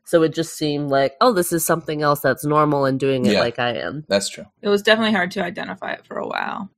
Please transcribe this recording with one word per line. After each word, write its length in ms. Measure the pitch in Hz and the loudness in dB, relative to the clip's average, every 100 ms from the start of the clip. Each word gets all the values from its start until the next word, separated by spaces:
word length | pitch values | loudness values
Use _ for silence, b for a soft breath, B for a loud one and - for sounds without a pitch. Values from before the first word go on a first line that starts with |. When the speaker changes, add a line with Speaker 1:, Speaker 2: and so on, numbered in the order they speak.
Speaker 1:
So 180 | - 170 | 0 4
it 100 | 160 | 4
just 200 | 156 156 | 0 -6
seemed 360 | - 156 147 147 | -4 -4 -2 0
like, 260 | 139 135 - | 2 2 2
"Oh, 120 | 247 | 2
this 200 | 196 175 | 2 0
is 120 | 170 | -2
something 380 | - 165 160 151 | 0 -2 -2 -2
else 180 | 147 147 | 0 2
that's 240 | 139 123 | 0 0
normal 400 | 147 151 151 143 135 | 2 2 4 2 0
and 120 | 131 | 0
doing 260 | 135 131 123 | 0 2 2
it 60 | |
Speaker 2:
Yeah. 60 | 101 | 2
Speaker 1:
like 180 | 120 117 | 0 -2
I 140 | 120 | -4
am." 300 | 117 78 139 156 | -4 -6 -8 -2
Speaker 2:
That's 200 | 101 196 | -2 -2
true. 180 | - 78 _ | -8 -16 _
Speaker 3:
It 60 | 208 | -2
was 140 | 202 | 0
definitely 300 | 208 220 220 | 4 2 2
hard 160 | 208 180 | 0 -2
to 120 | 196 | -4
identify 480 | 175 175 - 190 - | -6 -6 -10 -10 -10
it 120 | - _ | -10 _
for 100 | - | -10
a 80 | - | -6
while. 420 | - 50 - 190 | -6 -6 -8 -12